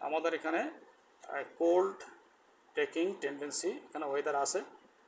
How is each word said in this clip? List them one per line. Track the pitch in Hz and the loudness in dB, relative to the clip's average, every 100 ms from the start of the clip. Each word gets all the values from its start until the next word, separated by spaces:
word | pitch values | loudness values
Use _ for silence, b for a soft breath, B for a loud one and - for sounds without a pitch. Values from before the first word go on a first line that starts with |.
আমাদের | 143 156 165 | -2 0 0
এখানে, | 160 160 170 285 - - - - - - | 0 0 0 -2 -6 -18 -20 -20 -18 -10
আহ, | 143 127 - | -8 -6 0
কোল্ড | 165 180 196 190 - - - - _ - - | 4 6 4 0 -14 -20 -20 -20 _ -20 -8
টেকিং | - 143 160 180 196 | -2 0 2 0 0
টেন্ডেন্সি, | 139 143 143 139 175 | -4 -4 -2 0 0
এখানে | 262 - 156 147 | -2 -6 -6 -2
ওয়েদার | 139 147 | 0 2
আছে। | 139 139 190 - - - _ | 2 2 0 -2 -12 -20 _